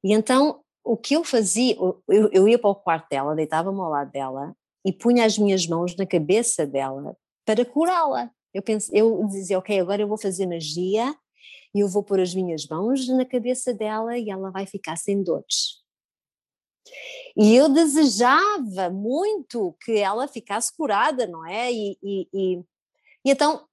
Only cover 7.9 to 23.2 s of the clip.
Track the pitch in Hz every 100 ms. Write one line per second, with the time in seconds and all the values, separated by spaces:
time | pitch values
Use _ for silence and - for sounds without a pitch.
7.9 | 359 311 254 240 _ _ 196 196 214 208
8.9 | 208 220 220 214 196 180 185 185 202 180
9.9 | 202 208 214 202 180 185 170 156 160 185
10.9 | 208 247 311 _ _ - - _ 202 202
11.9 | 196 202 196 185 185 180 160 139 156 208
12.9 | 269 254 254 254 247 233 254 - 208 214
13.9 | 214 226 240 214 190 190 185 196 190 -
14.9 | 170 - 202 180 156 - - - - _
15.9 | _ _ _ _ _ _ _ _ _ _
16.9 | - - - - - 214 240 302 269 330
17.9 | 285 294 196 240 294 403 415 233 185 180
18.9 | 190 214 277 403 427 262 240 185 - -
19.9 | 220 196 214 285 247 - 208 - - 302
20.9 | 202 262 262 175 165 160 202 247 240 202
21.9 | 196 196 196 180 196 190 180 180 _ _
22.9 | _ _ _